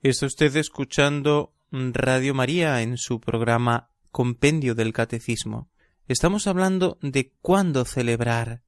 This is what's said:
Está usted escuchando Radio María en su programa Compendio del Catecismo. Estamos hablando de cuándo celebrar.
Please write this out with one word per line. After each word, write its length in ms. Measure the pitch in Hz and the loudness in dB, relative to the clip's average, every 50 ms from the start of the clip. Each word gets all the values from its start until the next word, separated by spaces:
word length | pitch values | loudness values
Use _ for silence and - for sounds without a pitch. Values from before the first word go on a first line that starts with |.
| - 139 | 2 2
Está 140 | 127 - 143 | 0 2 -2
usted 280 | 139 - - 156 147 131 156 | -4 0 2 2 2 2 2
escuchando 960 | 151 - _ - 139 - - - 143 143 147 147 135 147 147 147 - - _ _ _ _ | -2 -2 _ -8 -8 -4 0 2 2 2 2 0 0 2 0 0 0 -4 _ _ _ _
Radio 600 | - 131 131 127 120 - 127 127 131 131 131 139 139 | -6 -4 -4 -4 -2 0 0 2 2 2 2 0 0
María 480 | 135 127 127 156 180 170 156 139 120 | 0 0 0 0 0 0 0 0 0
en 160 | 113 113 123 120 | -2 -2 -4 -6
su 240 | - - 123 113 | -4 -6 -6 -4
programa 680 | - - 117 113 117 117 117 117 120 120 117 120 - _ _ _ _ _ | -4 -4 -2 -2 0 2 2 2 2 2 0 0 -2 _ _ _ _ _
Compendio 640 | _ - 127 123 120 - - 143 151 160 139 123 117 | _ -2 0 0 0 2 2 2 4 4 0 0 0
del 160 | 117 113 110 | 0 -2 -2
Catecismo. 760 | 110 - 113 - - 117 - - 117 110 - 110 107 117 - _ _ _ _ _ _ _ _ | 0 -2 -2 -2 -4 -8 -4 -4 -6 -4 -4 -8 -8 -10 -10 _ _ _ _ _ _ _ _
Estamos 420 | - 127 - - 170 196 214 - 202 | -4 -2 0 2 0 0 0 -2 -2
hablando 500 | 185 180 185 190 190 185 180 180 - _ | 0 2 2 2 2 2 0 -2 -2 _
de 300 | - 143 131 135 131 _ _ _ | -8 -2 -2 -2 -2 _ _ _
cuándo 460 | _ - 180 196 196 175 147 131 123 | _ 2 2 2 4 2 0 0 -2
celebrar. 760 | - - 127 120 117 117 117 117 117 117 117 117 117 117 120 _ | -2 -2 -2 0 0 0 0 0 0 0 0 -2 -4 -8 -14 _